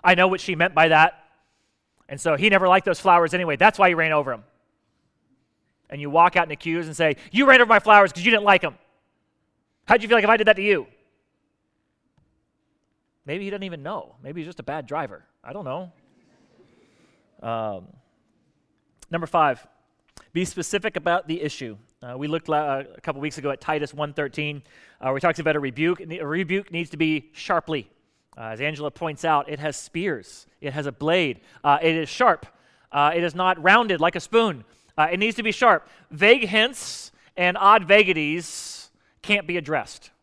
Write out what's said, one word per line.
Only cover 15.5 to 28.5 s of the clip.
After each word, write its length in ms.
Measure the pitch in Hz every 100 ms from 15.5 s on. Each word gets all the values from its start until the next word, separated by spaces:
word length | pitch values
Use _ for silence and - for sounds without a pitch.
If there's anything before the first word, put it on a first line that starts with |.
don't 120 | 185 160
know. 260 | 147 185 _ _ _ _ _ _ _ _ _ _ _ _ _ _ _ 117
Um, 400 | 113 110 98 87 _ _ _ _ _ _ _ _ _ _ _ _
number 160 | 170 165
five, 380 | 175 151 123 _ _ _ _ _ - _
be 120 | 170 180
specific 500 | - 165 202 214 185
about 320 | 156 175 151
the 140 | 165
issue. 360 | 151 - 123 104 _ _
Uh, 140 | 123 127
we 100 | 147
looked 220 | 160 -
la-, 80 | 151
uh, 260 | 151 135 131 -
a 60 |
couple 200 | - 139
weeks 160 | 151 151
ago 140 | 143
at 100 | 135
Titus 320 | - 156 147
one 200 | 143 147
thirteen, 500 | 143 143 - 151 147 _ _ _ _
uh, 60 | 131
where 100 | 135
he 40 |
talks 200 | 175 170
about 160 | 156 151
a 40 |
rebuke. 400 | 139 120 160 180
And 120 | 160
a 120 | 175 147
rebuke 460 | 165 175 190 202
needs 180 | 170 170
to 60 | 151
be 320 | 160 156 -
sharply. 560 | - - 175 - 151 98 _ _ _ _ -
Uh, 40 |
as 200 | 113